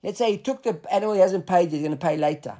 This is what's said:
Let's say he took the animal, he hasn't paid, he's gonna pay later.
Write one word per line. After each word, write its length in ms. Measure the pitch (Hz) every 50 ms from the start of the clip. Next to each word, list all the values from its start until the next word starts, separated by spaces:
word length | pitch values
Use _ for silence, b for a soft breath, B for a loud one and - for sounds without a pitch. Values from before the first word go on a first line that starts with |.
| -
Let's 140 | 180 202 -
say 140 | 240 226
he 60 | 208 -
took 240 | - 262 269 262
the 160 | - 240 208 156 - -
animal, 220 | 196 196 208 214 214
he 60 | 196
hasn't 260 | 185 185 190 190 -
paid, 260 | - 185 175 175 170
he's 100 | 151 147
gonna 140 | 151 156 151
pay 200 | 139 160 165 151
later. 420 | 156 151 147 156 - - 120 101 -